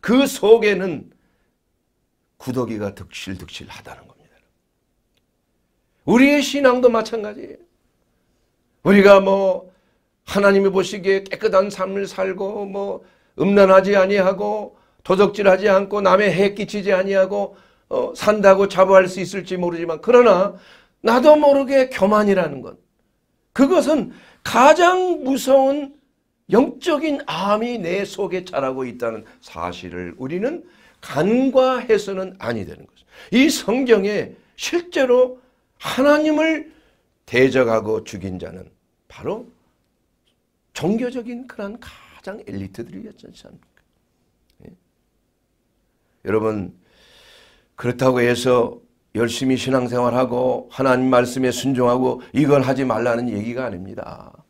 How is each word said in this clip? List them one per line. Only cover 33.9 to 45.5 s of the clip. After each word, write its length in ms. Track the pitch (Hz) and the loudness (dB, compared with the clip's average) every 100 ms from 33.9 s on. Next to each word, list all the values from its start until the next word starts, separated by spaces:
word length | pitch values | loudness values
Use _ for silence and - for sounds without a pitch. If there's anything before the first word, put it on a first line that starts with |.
| 214 196 208 107 - _ _ | 2 2 -4 -8 -12 _ _
실제로 840 | - 349 349 330 262 247 254 254 _ _ _ _ | -6 -6 -4 -2 2 2 2 -2 _ _ _ _
하나님을 920 | - - 277 302 311 302 320 311 - _ _ _ _ _ _ | -10 -2 2 2 2 0 0 -2 -8 _ _ _ _ _ _
대적하고 760 | 120 131 123 120 113 104 110 | 2 2 2 0 0 -2 -6
죽인 340 | 107 101 92 92 | -8 -12 -10 -10
자는 320 | 82 90 92 _ _ _ _ | -12 -16 -20 _ _ _ _
바로 380 | - 113 214 247 _ _ _ _ _ _ _ _ _ _ _ _ | -12 -10 -10 -12 _ _ _ _ _ _ _ _ _ _ _ _
종교적인 720 | - 160 226 247 254 226 240 262 | -8 -4 -4 -4 -8 -12 -14 -16
그런 320 | - 202 240 | -14 -14 -14
가장 600 | - - _ - - 202 - | -20 -20 _ -20 -18 -16 -14
엘리트들이었지 800 | 98 98 - - 185 214 208 - | -12 -12 -14 -16 -16 -18 -20 -20
않습니까? 380 | - - - _ _ _ _ _ _ _ _ _ _ - | -20 -20 -20 _ _ _ _ _ _ _ _ _ _ -20
예? 40 | 180 _ _ _ _ _ _ _ | _ _ _ _ _ _ _ _